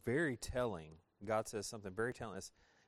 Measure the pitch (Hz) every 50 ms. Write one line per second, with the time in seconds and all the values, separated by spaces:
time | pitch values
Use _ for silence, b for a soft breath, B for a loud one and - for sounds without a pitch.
0 | - 113 123 151 170 143 120 - - - - 123 123 117 98 80 78 78 80 -
1 | - _ _ _ 101 104 107 110 110 - - 104 101 - 117 107 98 95 92 110
2 | 113 123 120 - 123 107 95 95 - - b b b b b b b